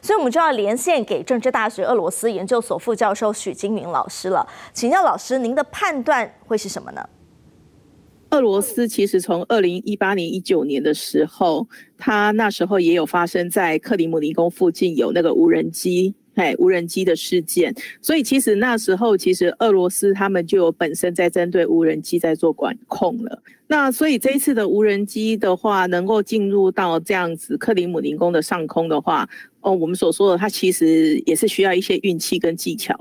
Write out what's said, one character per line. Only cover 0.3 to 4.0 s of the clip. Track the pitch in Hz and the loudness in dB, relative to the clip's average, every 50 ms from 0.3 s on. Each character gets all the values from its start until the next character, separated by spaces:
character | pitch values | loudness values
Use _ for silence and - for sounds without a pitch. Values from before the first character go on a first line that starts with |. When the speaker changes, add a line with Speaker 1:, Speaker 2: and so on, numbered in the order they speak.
| 226 330 | 2 2
Speaker 1:
要 | 330 311 | 2 2
连 | 277 220 202 202 226 | 2 0 0 -2 -2
线 | 254 - 359 339 277 214 | -2 0 0 0 0 0
给 | - 196 139 165 | -2 -4 -4 -2
政 | - 254 233 | -2 -2 -2
治 | - 254 | 0 0
大 | - 247 220 226 | 0 0 -2 -2
学 | 226 - 185 | -2 -2 -2
俄 | 202 254 | 0 0
罗 | 214 170 175 | 0 0 -2
斯 | - - - 233 | -4 -2 -2 -2
研 | 214 180 185 | -2 -4 -2
究 | 185 254 233 | -2 -2 -2
所 | 226 - 160 - | 0 -2 -4 -4
副 | - 240 226 | -4 -4 -2
教 | 190 233 190 202 | 0 0 -2 0
授 | - 226 214 | 0 -2 -2
许 | 214 - - 196 - | -2 -2 -6 -8 -8
金 | - - 202 220 196 | -6 -6 -4 -4 -4
云 | 135 175 | -6 -4
老 | 165 131 | -4 -4